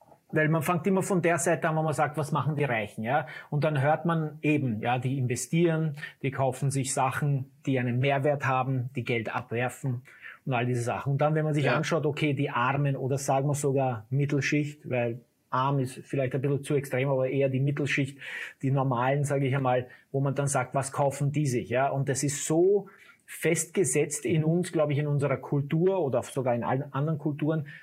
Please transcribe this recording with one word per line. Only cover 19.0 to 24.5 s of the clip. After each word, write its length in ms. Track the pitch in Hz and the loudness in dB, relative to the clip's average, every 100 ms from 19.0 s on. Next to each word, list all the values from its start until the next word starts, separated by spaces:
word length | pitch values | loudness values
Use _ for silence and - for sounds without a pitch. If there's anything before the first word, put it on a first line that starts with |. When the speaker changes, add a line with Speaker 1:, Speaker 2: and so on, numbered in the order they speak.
| 127 143 | 2 2
Speaker 1:
sage 240 | 143 139 135 | 2 0 2
ich 80 | 139 | 2
einmal, 320 | 131 123 123 - _ | 2 0 -2 -12 _
wo 80 | 139 | -2
man 160 | 139 135 | -2 0
dann 120 | 139 | 0
sagt, 280 | 139 127 139 | 0 0 -2
"Was 160 | 127 | -2
kaufen 400 | - 139 - 143 | 0 0 0 -2
die 160 | 147 147 | 0 0
sich?", 220 | 120 92 | 0 0
ja? 180 | 120 139 | 0 0
Und 200 | 139 135 | 0 -2
das 160 | 131 | 0
ist 220 | 143 - - | -2 -2 0
so 420 | 156 185 202 196 - - - - | 4 4 4 -2 -18 -20 -20 -18
festgesetzt 920 | - 160 165 - 202 170 147 147 - - | -4 0 0 0 0 2 2 0 -2 0
in 180 | 160 | 2
uns, 280 | 156 | 2